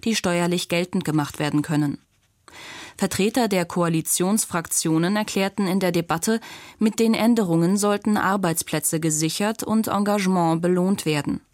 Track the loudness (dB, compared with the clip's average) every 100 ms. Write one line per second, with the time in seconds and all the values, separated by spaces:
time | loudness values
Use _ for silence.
0 | -4 -2 0 0 0 -2 -2 -2 -2 -2
1 | -2 0 -2 -2 -2 0 0 0 0 -4
2 | _ _ _ _ -20 -20 -18 -18 -18 -4
3 | -4 0 0 2 2 2 0 0 0 0
4 | 0 0 2 0 0 -4 -4 -2 0 2
5 | 2 0 -2 -2 -2 0 0 0 2 0
6 | 0 -2 0 -2 -4 -16 -20 -2 0 2
7 | 2 4 4 4 4 4 4 2 2 0
8 | 0 0 0 0 0 -2 -2 -4 -2 -2
9 | 0 0 -2 -2 -2 -2 -2 0 0 0
10 | 0 2 2 2 2 2 2 2 2 0
11 | 0 -2 -2 -6 -8